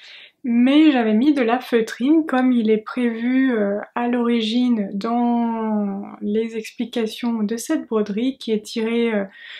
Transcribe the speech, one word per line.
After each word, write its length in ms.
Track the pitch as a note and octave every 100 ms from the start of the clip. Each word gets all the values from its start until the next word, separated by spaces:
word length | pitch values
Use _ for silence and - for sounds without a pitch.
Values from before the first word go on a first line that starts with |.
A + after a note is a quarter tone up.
| - - - _
Mais 460 | C4 A#3 B3+ C#4+ D#4
j'avais 240 | C4 A3
mis 200 | G#3+ D4
de 80 | C#4
la 180 | A3+ B3
feutrine 680 | - A#3 A3 - B3+ D#4+ D#4
comme 260 | B3+ B3+
il 180 | A#3+ A3
est 120 | G#3+
prévu, 680 | - - A#3+ A3+ A#3+ C4 C4+
euh, 260 | A3+ G3+ G#3 -
à 140 | A#3+ A#3+
l'origine 800 | B3 A#3 A#3+ G#3+ A#3+ B3 A3+ G3
dans 1080 | G3 A3+ A#3+ A#3+ A#3 A#3 A3+ A3 G#3+ G3+ G3 G#3 G#3
les 360 | G#3 G#3+ A3+ A3+
explications 840 | A3 - B3 A#3+ A3 - A#3+ A3+
de 140 | G#3+ A#3
cette 300 | - D#4 B3+
broderie 520 | A3 G#3 G3+ B3+ C4
qui 120 | -
est 140 | G#3+
tirée, 480 | G#3 A#3 A3 A#3 A#3
euh, 120 | G#3+ G3 - -